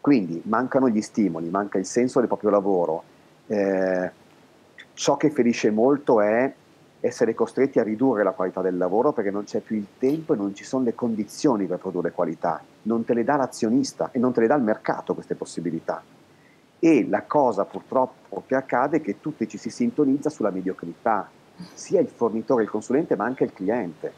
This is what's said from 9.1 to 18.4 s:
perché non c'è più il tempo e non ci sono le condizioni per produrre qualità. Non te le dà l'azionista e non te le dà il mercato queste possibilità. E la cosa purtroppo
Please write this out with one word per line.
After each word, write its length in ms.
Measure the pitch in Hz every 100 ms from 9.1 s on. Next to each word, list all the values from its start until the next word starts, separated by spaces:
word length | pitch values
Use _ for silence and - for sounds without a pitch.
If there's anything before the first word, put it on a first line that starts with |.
perché 180 | 147 101
non 140 | 98
c'è 160 | 104 110
più 160 | - 110
il 100 | 101 _
tempo 340 | 131 156 156
e 40 | 135
non 180 | 101
ci 100 | 98
sono 200 | - 131
le 100 | 123
condizioni 720 | - 120 110 104 - 151 110 95
per 120 | 87
produrre 340 | 95 87 85
qualità. 500 | - 85 82 87 80 - _
Non 220 | 110 117
te 100 | 113
le 100 | 117
dà 120 | 117 143
l'azionista 760 | 127 - 113 123 143 - 80
e 60 | 127
non 140 | 123
te 80 | 120
le 60 | 113
dà 100 | 147
il 60 |
mercato 520 | 110 110 - - -
queste 200 | 87 -
possibilità. 680 | 87 - - 85 80 - 82 - - _ _ _ _ _ _
E 280 | 165 147 98
la 140 | 101
cosa 420 | - 151 131 101
purtroppo 800 | 95 98 - 113 127 - - -